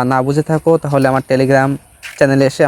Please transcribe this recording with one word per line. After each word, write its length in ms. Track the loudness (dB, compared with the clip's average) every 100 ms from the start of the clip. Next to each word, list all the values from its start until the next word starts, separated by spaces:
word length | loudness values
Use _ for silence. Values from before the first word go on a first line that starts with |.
| 0
না 80 | 0 -2
বুঝে 180 | -2 -2
থাকো 220 | -2 0 0
তাহলে 240 | 0 0 0
আমার 120 | 0 -2
Telegram 400 | 0 2 2 0 -4 -10 _ -20 -2
চ্যানেলে 260 | 0 2 0
এসে 120 | 0